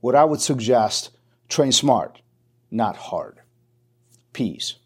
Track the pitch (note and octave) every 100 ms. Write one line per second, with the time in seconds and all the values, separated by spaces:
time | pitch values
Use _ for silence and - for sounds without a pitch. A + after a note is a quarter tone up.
0 | A#2+ C3+ D#3 D3+ - C3+ A2 B2 G#2+ -
1 | - _ _ _ _ - C#3+ A2 - A#2
2 | D2 _ _ _ _ _ _ A2+ A2 F2
3 | - - - - _ _ _ _ _ _
4 | _ _ _ - A#2 D2+ - -